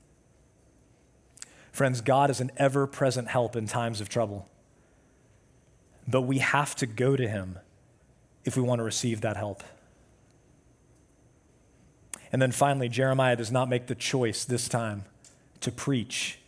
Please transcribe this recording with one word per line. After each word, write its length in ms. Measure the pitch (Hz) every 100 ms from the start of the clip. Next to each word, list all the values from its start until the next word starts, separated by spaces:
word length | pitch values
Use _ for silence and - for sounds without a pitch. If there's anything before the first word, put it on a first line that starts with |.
| _ _ _ _ _ _ _ _ _ _ _ _ _ - - - -
Friends, 300 | - 135 127
God 280 | 110 131 143
is 100 | 131
an 120 | 127 -
ever-present 720 | 139 139 139 - 135 123 113
help 260 | 131 117 117
in 100 | 110
times 340 | 123 117 107
of 100 | 104
trouble. 400 | 120 110 101 - _ _ _ _ _ _ _ _ _ _ _ _ _ _ - 123
But 180 | 127
we 160 | 127 135
have 360 | - 139 147 -
to 80 | 123
go 300 | 110 123 139
to 140 | 117
him 300 | 104 92 90 - _ _ _ _ _ _ _
if 140 | - 131
we 60 |
want 160 | 123 120
to 40 |
receive 380 | 110 - 123 107
that 160 | 107 101
help. 260 | 104 95 - - - _ _ _ _ _ _ _ _ _ _ _ _ _ _ _ _ _ _ _ - _ - - -
And 100 | 123
then 100 | 131
finally, 380 | 120 143 139 123
Jeremiah 460 | 117 135 131 127 120
does 160 | 110
not 180 | 127 127
make 180 | 123 123
the 80 | 120
choice 480 | - 135 117 98
this 240 | - 120 -
time 380 | 120 113 101 95 - - - _ -
to 100 | -
preach 680 | 104 - 131 98 - - -